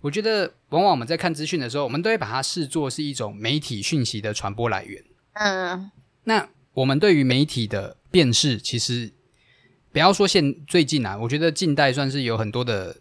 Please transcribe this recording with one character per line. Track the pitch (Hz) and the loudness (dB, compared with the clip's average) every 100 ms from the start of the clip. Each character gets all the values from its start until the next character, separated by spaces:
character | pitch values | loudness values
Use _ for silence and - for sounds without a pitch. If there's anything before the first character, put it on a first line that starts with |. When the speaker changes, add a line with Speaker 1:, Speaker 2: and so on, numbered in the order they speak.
Speaker 1:
我 | 147 | -4
觉 | 160 | -2
得 | 220 220 180 _ _ | 0 0 -2 _ _
往 | 156 | 2
往 | 202 | 2
我 | 151 | 2
们 | 117 | 0
在 | 165 | -2
看 | 180 | -2
资 | 151 | -4
讯 | 151 175 | -4 -4
的 | 123 | -2
时 | 131 | -4
候， | |
我 | 139 | -2
们 | 143 | -2
都 | 196 | 0
会 | 226 | 0
把 | 120 | -2
它 | 123 | -4
视 | 135 - 143 | -4 -4 -4
作 | 165 139 | -2 -4
是 | 127 | -4
一 | 151 | -6
种 | 135 107 | -4 -6
媒 | 101 110 151 | -4 -2 -2
体 | 143 110 | -2 -6
讯 | 95 156 | -2 0
息 | 120 110 | 0 -4
的 | 107 | -6
传 | 104 101 | -6 -6
播 | 101 117 | -4 -2
来 | 95 | -2
源。 | - 95 _ _ _ | -6 -18 _ _ _
Speaker 2:
嗯。 | - 208 185 180 185 196 _ _ _ | -4 -2 -2 -4 -8 -10 _ _ _
Speaker 1:
那 | - 220 - _ _ | 0 0 -2 _ _
我 | - | 0
们 | 131 135 | 2 4
对 | 208 160 | 6 6
于 | |
媒 | 131 127 | 4 4
体 | 147 - 107 | 2 0 -4
的 | 101 98 - _ | -4 -6 -14 _
辨 | 185 139 | 4 4
识， | 117 151 110 | 4 2 -2
其 | - 120 | -2 -4
实 | - 123 110 _ _ _ _ _ _ _ _ | -2 -6 -8 _ _ _ _ _ _ _ _
不 | - | 2
要 | 170 | 4
说 | 196 196 | 4 4
现-， | 196 143 143 143 | 4 2 -2 0
最 | 180 | 2
近 | 151 151 | 4 0
啊， | 107 101 | -2 -4
我 | 117 | -2
觉 | 147 | 2
得 | 165 | 0
近 | 156 175 | 0 0
代 | 143 139 | 2 2
算 | 131 135 | 2 -2
是 | 139 | -2
有 | 123 113 | -2 0
很 | 110 | -2
多 | 113 | -2
的 | 123 104 92 - | -2 -4 -4 -12